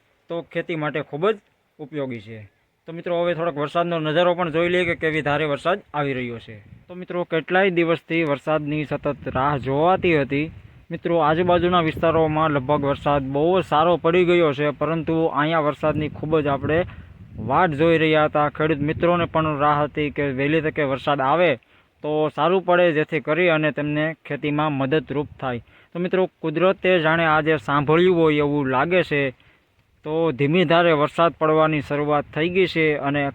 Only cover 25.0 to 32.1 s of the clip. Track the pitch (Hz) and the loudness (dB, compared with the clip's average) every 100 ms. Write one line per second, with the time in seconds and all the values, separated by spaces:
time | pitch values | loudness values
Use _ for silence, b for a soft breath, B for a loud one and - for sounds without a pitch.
25 | 131 135 147 - 135 120 b b b 170 | -2 -6 -6 -8 -8 -8 b b b -8
26 | 180 185 185 _ 165 156 185 185 185 185 | -2 0 -2 _ -6 0 0 2 2 2
27 | 156 165 165 156 151 156 - 143 143 160 | 2 2 2 2 2 0 0 0 2 4
28 | 180 175 160 147 147 147 135 127 156 180 | 4 4 4 2 0 0 0 0 2 0
29 | 160 147 135 - b b b _ _ _ | 0 0 -2 -4 b b b _ _ _
30 | 151 160 165 123 143 175 165 170 175 151 | -6 -2 0 0 2 2 4 4 4 4
31 | 147 - 170 - 156 156 156 151 - 147 | 2 2 0 2 2 4 2 0 -2 -4
32 | 147 | 0